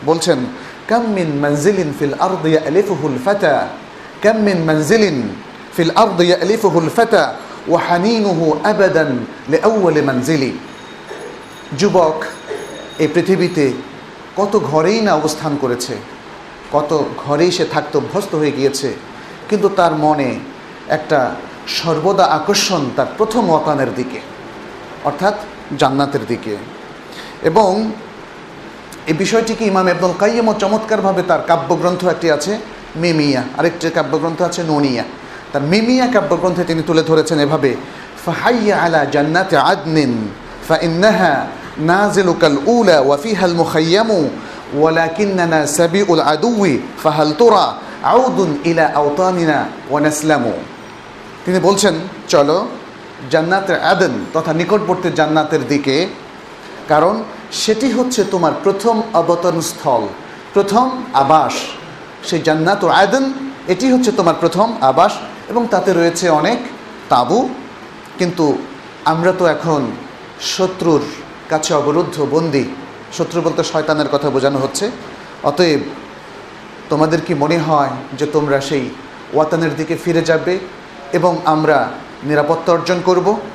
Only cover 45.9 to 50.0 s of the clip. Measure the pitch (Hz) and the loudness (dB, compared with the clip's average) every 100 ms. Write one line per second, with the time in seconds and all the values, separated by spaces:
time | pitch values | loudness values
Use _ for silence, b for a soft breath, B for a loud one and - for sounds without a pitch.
45.9 | 180 202 165 143 151 214 233 196 127 - | 2 2 4 4 2 2 2 2 2 -2
46.9 | - 160 151 151 151 233 208 143 101 B | -2 0 2 2 6 6 6 4 -2 B
47.9 | B 135 214 262 254 185 143 160 165 156 | B 2 4 4 2 0 0 0 2 2
48.9 | - 147 147 185 185 165 143 107 - - | 2 0 2 0 2 2 0 -2 -8 -4
49.9 | 139 | 0